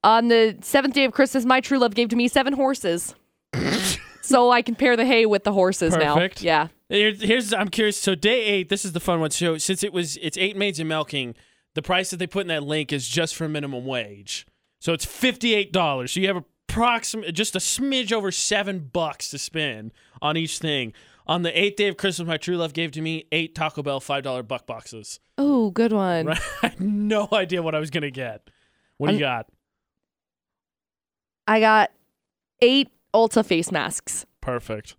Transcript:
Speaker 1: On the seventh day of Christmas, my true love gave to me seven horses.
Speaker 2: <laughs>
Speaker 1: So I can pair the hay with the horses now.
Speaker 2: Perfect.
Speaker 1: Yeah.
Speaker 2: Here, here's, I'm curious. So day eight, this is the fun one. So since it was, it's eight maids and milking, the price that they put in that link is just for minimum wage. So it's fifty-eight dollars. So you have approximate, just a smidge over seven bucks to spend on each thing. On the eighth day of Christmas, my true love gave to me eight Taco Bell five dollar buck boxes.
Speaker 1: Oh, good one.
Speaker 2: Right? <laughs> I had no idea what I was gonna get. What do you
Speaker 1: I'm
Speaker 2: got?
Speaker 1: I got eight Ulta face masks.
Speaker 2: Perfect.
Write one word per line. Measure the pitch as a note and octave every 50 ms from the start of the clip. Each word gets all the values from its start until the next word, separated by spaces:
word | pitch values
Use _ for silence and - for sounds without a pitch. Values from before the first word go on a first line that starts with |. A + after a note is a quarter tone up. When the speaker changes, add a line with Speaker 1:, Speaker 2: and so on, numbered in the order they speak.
| -
Speaker 1:
On | G#3 A3 A#3 A#3
the | A#3 A#3 A3+ A3+ A3 G#3 -
seventh | - - - C#4 C4 C#4 -
day | C#4+ C4+
of | B3 -
Christmas, | - C4+ C4+ - C4+ A#3
my | B3+ B3+ C4
true | B3+ - C#4 C4
love | A#3+ A#3 G3+
gave | A3+ A#3+ A3
to | A#3
me | A#3+ A#3+
seven | B3 - C#4+ C4 C4+ C#4
horses. | C4 C#4 C4 C#4 - - F#3 E3+ E3+ E3 - - _ _ _ _ _ _ _ -
Speaker 2:
<laughs> | B2 - - - - F#3 F#3+ - - - - - - -
Speaker 1:
So | - C4 B3 A#3+ A#3+
I | A#3+ A#3+
can | A#3 - A#3
pair | - C4+ B3+ B3
the | A3+ A3+
hay | B3 B3+ A3+ A3+
with | A3 G#3 G3 -
the | G#3
horses | G3+ F#3 F#3 F#3 F#3+ - F3+ D#3+ F3+
now. | D#3+ D#3 D3 D3
Speaker 2:
Perfect. | D#3 F3 F#3+ - -
Speaker 1:
Yeah. | - E3+ D#3+ D#3 D3+ E3 _ _ _
Speaker 2:
Here, | _ - G3+ G#3 G#3+ G#3+
here's, | G3+ A3 G3 A3+ B3+ A#3+ G3+ A3
I'm | F#3+ G#3
curious. | F#3+ - A3+ A3 G#3 G3+ -
So | - G3 F#3+
day | D3+ - G#3 A#3+ B3+ A3
eight, | G#3+ G3+ F#3+ F3+ -
this | G3 G3+ -
is | F#3+ D#3
the | E3+
fun | - F#3+ F3 E3
one. | D#3+ D3+
So | - - F3 E3+ D#3+
since | D#3 - - F#3+ F3+ G3
it | G#3
was, | D#3+ F3+ F3 D3+ C#3 -
it's | E3+ D#3+ -
eight | E3+ F#3 G3 G#3
maids | G3 G3+ G3+ F3 C#3+
and | D#3+
milking, | D#3 D#3+ D#3 D3+ - D3+ C#3 B2+ A#2+ A#2 _ _ _ _ _ _ _ _
the | D#3+
price | D3 - F#3 F#3 F#3+ -
that | F#3
they | E3+ F#3
put | E3+ - G3 G3
in |
that | F3 D#3+ D3+ C#3+
link | C#3+ D3+ D#3 D3+ B2+ D3
is | C#3+ B2+
just | - A#2+ E3 E3 D#3+ -
for | - E3 D#3
minimum | D3+ D3 C#3+ C#3 C3+ B2 B2
wage. | C3+ C3 B2 A2 G#2 G2+ G2+ G2+ - - - - _ _ _ _ _ _ _
So | - E3 E3
it's | D#3 -
fifty-eight | - - - A#3 B3+ B3 B3+ - A#3+ A3 G#3 G3+ - -
dollars. | F#3 F3 D3+ C#3 C3 B2 B2+ -
So | F3+
you | F#3+
have | F#3+ G3
approximate, | F3+ - _ _ _ _ - - A3 A#3 B3 A#3+ A3+ - - - A3 G3 E3 E3+
just | D#3 A3 - -
a | F#3
smidge | - - - - C4 C#4 C4+ C4 B3 F#3+ A3+
over | A3 G3 F#3+
seven | E3+ - - - G#3 G3+ G3+ G3 G3 F3+ D3+ C3 _
bucks | F3 E3 D3+ C#3 _ - -
to | -
spend | C#3 - - - D#3+ D3+ C#3+ A2+ G#2+ A2 A2+ _ _ _ _ _ -
on | - D3 D#3
each | E3 E3 D#3 - -
thing. | - D#3+ D3 C#3 B2 A2 - - - _ _ _ _
On | - D#3 F3
the | F3 E3+ - E3
eighth | G3 G3+ G3+
day | G#3 G3+ G3+
of | F3
Christmas, | - - G3 E3+ F3+ F3
my | E3 E3
true | D3+ - F3+ F3+
love | E3+ E3+ D#3+
gave | C#3 E3 E3 D#3
to | C#3 D#3
me | D#3 D#3+ D#3+ D#3+ D#3 _ -
eight | E3 E3 E3 D#3+
Taco | D#3+ D#3+ D#3 - D3+ C#3
Bell | C#3+ C#3 C#3
five | - - C#3+ C#3 C3+
dollar | C#3 B2+ B2+
buck | A#2+ G#2+ B2+ A#2+ _
boxes. | - A#2 A2+ - - - A2 G#2 - - - _ _ _
Speaker 1:
Oh, | - C#4 C#4+ C#4+ B3+ A3+ G#3
good | F3 - A3+ A3+
one. | A3 G#3 F#3+ F3+ F3 E3 D#3+
Speaker 2:
Right? | D3+ D#3+ - - -
<laughs> | - - -
I |
had | A3+ - -
no | F#3 G#3 G#3 G3+ G#3 G#3 A3 G#3 G#3 G#3 G#3+
idea | G#3+ F#3+ E3 F#3 F3
what | E3 D#3+ D#3
I | D3+
was | D#3 D#3
gonna | C3 E3+ D3 C#3+
get. | B2+ C3+ B2+ A#2 G#2+ A2 _ _ _ _ _ _ _ _ _ _ _ _
What | C#3+
do | D#3+ G3+
you |
Speaker 1:
I'm | G#3
Speaker 2:
got? | D3 C3+ B2 A#2 A2+ _ _ _ _ _ _ _ _ _ _ _ _ _ _ _ _ _ _ _ _ _ _ _ _ _ _ _ _ _ _ _ _ _ _ _ _ _ _ _ _
Speaker 1:
I | - A3 A3
got | A3 A3 G#3+ G#3+ G#3 - _ _ _ _ _ _ _ _ _ _ _ _ _ _
eight | B3 A#3+ C4 C#4 C4+ - _ _ _ _ -
Ulta | G#3+ A3+ A3 - A#3 G#3
face | - F#3 E3 E3+ -
masks. | F#3 D#3 C#3 F#2 - - _ - - - - _ _ _
Speaker 2:
Perfect. | - - B2 A#2+ - - A2 G#2+ - - -